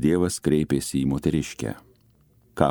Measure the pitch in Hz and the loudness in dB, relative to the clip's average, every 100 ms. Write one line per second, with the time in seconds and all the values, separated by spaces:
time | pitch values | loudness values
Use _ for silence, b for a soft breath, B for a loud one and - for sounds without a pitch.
0 | 73 90 90 - 73 76 76 69 - 67 | 0 2 0 0 0 2 2 -2 -2 -2
1 | 67 71 80 78 - - 55 - - _ | -2 0 0 0 -4 -8 -8 -10 -16 _
2 | _ _ _ _ _ - 73 | _ _ _ _ _ 0 0